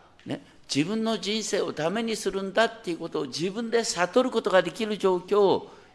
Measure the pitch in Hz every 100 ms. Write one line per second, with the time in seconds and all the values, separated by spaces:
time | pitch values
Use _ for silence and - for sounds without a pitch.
0 | - _ - 135 - - - 131 160 220
1 | 220 220 180 220 208 196 170 123 156 208
2 | 226 214 196 190 196 185 226 226 - 165
3 | 165 156 147 123 175 196 233 233 220 170
4 | 175 247 262 226 208 185 170 165 220 208
5 | 196 185 180 208 196 127 - - -